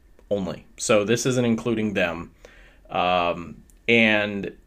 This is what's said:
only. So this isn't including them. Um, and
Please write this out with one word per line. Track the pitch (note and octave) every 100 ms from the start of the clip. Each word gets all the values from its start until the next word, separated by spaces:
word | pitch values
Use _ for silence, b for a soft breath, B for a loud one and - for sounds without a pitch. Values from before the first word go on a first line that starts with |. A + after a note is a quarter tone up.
| _ - _
only. | G2+ F2+ - - -
So | - G#2+
this | G2+ A#2+ C#3
isn't | B2 A#2+
including | A2+ B2 A2 G#2+
them. | G2 F2 E2+ E2+ b b b b b -
Um, | F2+ F2+ F2+ F2 E2+ D#2+ D2 - _ -
and | A#2 A2+ G#2+ G#2 G2+ F#2+ -